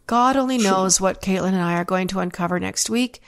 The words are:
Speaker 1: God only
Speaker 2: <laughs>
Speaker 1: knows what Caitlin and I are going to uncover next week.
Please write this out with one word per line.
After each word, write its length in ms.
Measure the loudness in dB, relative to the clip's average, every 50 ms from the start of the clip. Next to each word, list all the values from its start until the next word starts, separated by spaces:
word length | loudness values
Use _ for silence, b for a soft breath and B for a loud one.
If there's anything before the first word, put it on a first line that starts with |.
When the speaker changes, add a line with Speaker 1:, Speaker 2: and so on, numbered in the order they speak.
| -6
Speaker 1:
God 300 | -2 2 2 4 4 2 2
only 180 | 0 0 0 2
Speaker 2:
<laughs> 100 | 2 2
Speaker 1:
knows 300 | 4 2 2 2 2 2
what 220 | 2 0 -2 -2
Caitlin 280 | -2 -2 -2 0 0 0
and 120 | 0 0
I 140 | 0 0 0
are 100 | -2 -2
going 240 | 0 -2 -2 -2 -2
to 120 | -2 -4
uncover 380 | -4 -4 -4 -4 -4 -2 -2 -2
next 300 | -4 -4 -4 -4 -2 -2
week. 320 | 0 0 -2 -2 -4 -14 b